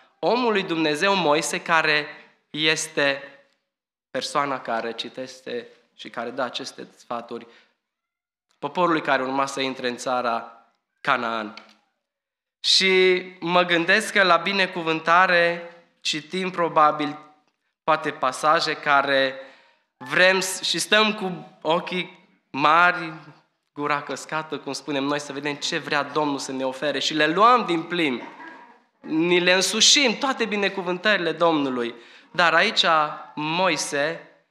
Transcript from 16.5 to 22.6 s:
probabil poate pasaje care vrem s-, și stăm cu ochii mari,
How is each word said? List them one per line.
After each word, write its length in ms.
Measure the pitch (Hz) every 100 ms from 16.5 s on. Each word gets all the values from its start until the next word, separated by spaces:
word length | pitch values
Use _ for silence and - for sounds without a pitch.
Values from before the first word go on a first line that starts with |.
probabil 680 | 185 165 156 151 151 147 143 - _ _ _ _ _
poate 260 | - 156 151
pasaje 640 | 139 131 127 151 165 160
care 680 | 147 151 143 139 135 135 131 - - _ _ _ _
vrem 440 | 131 151 185 190
s-, 220 | 185 -
și 160 | - 170
stăm 360 | - 214 214
cu 440 | 208 185 165 - _
ochii 680 | 147 170 175 180 170 - _ _ _
mari, 640 | 135